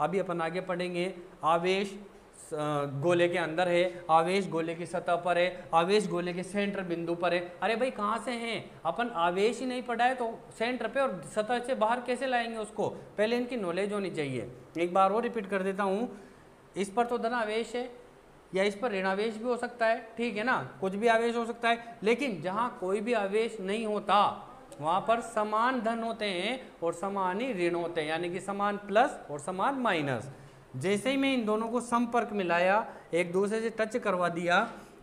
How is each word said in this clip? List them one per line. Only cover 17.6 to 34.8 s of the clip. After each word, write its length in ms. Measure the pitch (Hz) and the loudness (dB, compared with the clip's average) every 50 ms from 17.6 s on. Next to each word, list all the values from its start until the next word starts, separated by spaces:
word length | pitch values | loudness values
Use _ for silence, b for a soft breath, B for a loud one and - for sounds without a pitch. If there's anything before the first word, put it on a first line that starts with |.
| 226 - - | -2 -4 -4
है 140 | 240 254 254 - - - - - - - - - - - - 175 | -6 -6 -6 -10 -16 -20 -20 -20 -20 -20 -20 -20 -20 -10 -4 0
या 100 | 185 196 | 2 2
इस 100 | 208 202 | 2 2
पर 160 | 202 247 233 | 0 -2 -2
ऋण 140 | 202 190 185 | 0 0 0
आवेश 300 | 190 190 196 214 233 214 | 0 0 0 0 -2 -2
भी 80 | 214 226 | -4 -2
हो 120 | 254 240 | -2 -2
सकता 300 | 240 247 240 247 - 226 | -2 -2 -4 -2 2 2
है, 140 | 220 226 233 - - - | 2 2 2 -2 -8 -6
ठीक 200 | - 233 240 196 | -4 -2 -2 -2
है 80 | 208 220 | 0 0
ना, 120 | 254 247 165 131 131 - - | 2 2 0 0 -4 -6 -4
कुछ 140 | 196 190 190 | -2 -2 0
भी 120 | 202 226 233 | 2 4 4
आवेश 280 | 226 226 233 233 233 | 6 4 4 2 0
हो 80 | 240 233 | -2 -2
सकता 240 | 226 233 - - 233 | -4 -4 0 2 2
है। 280 | 233 233 - - - - | 2 2 -2 -10 -10 -2
लेकिन 380 | 185 214 233 233 285 262 196 156 | 0 2 2 2 0 -2 -2 -4
जहाँ 340 | 147 180 190 214 240 240 - - | -4 -4 -2 -2 -2 -2 -4 -4
कोई 200 | 226 202 196 220 | -2 -2 0 0
भी 120 | 208 240 240 | 0 0 0
आवेश 420 | 214 202 190 202 220 226 226 220 - | 0 0 0 0 0 0 0 -4 -6
नहीं 260 | 185 190 208 226 226 | -4 -4 -2 -2 -2
होता 600 | 214 208 202 208 - 185 208 196 131 - - - - - - - - - - | -2 -2 -2 0 4 4 4 4 4 0 -4 -10 -16 -18 -20 -20 -16 -10 -4
वहाँ 200 | 143 156 175 190 | 0 0 0 2
पर 200 | - 220 226 233 | 2 2 2 2
समान 580 | 233 - - 214 214 214 214 220 233 254 262 247 | 0 -2 -2 -2 -2 0 2 2 2 2 2 0
धन 220 | 208 226 233 226 | 0 -2 -2 -2
होते 220 | 226 226 220 220 214 | -2 -4 -4 -2 -2
हैं 340 | 208 185 175 185 220 262 262 B B B B | -2 0 0 -2 -2 -2 -4 B B B B
और 100 | 170 170 165 | -2 -2 -2
समान 460 | 170 202 196 202 196 190 180 180 208 | -2 -4 -2 -2 0 0 0 0 0
ही 120 | 254 277 226 | -2 -2 0
ऋण 200 | 180 175 170 170 | 0 0 0 0
होते 260 | 170 170 165 170 165 | 0 -2 -2 -2 -2
हैं, 80 | 151 151 | 0 0
यानी 220 | 160 165 175 175 | 0 -2 -2 -2
कि 100 | 175 190 | -4 -4
समान 360 | - - 196 202 202 208 208 196 | -4 -4 -2 0 0 0 -2 -2
plus 400 | 202 202 196 214 262 294 - - - - | -2 2 4 4 4 4 2 -6 -10 -10
और 80 | 147 147 | -10 -8
समान 340 | - 190 180 180 208 262 285 | -6 -6 -4 0 0 0 0
minus। 540 | 262 247 220 185 160 143 143 127 113 - - - B B B B B B B B | 0 0 2 2 2 2 0 -2 -2 -4 -8 -12 B B B B B B B B
जैसे 340 | 131 139 190 208 202 - 254 | -4 0 0 0 0 0 0
ही 60 | 277 | 0
मैं 180 | 269 269 269 269 | 2 2 2 2
इन 100 | 247 220 | 0 2
दोनों 240 | 208 214 220 226 226 | 2 0 0 0 -2
को 120 | 233 240 | -2 -4
संपर्क 480 | 233 - 240 240 240 233 240 233 214 214 | -2 0 2 2 2 2 2 0 0 0
में 120 | 214 202 185 | 0 0 0
लाया, 500 | 170 170 170 180 185 202 220 - - B B B B 165 | 2 4 4 4 4 4 4 2 -2 B B B B 2
एक 180 | 170 175 175 | 2 2 2
दूसरे 280 | 170 190 202 202 220 226 | 2 2 2 2 0 0
से 100 | 226 226 | -2 -2
touch 260 | 220 220 220 208 254 | -2 -2 -2 0 -2
करवा 320 | 240 - 208 185 180 175 170 | -2 0 0 0 2 2 0
दिया, 440 | 170 175 175 170 175 196 233 240 - - | 0 0 2 4 4 4 4 2 -2 -10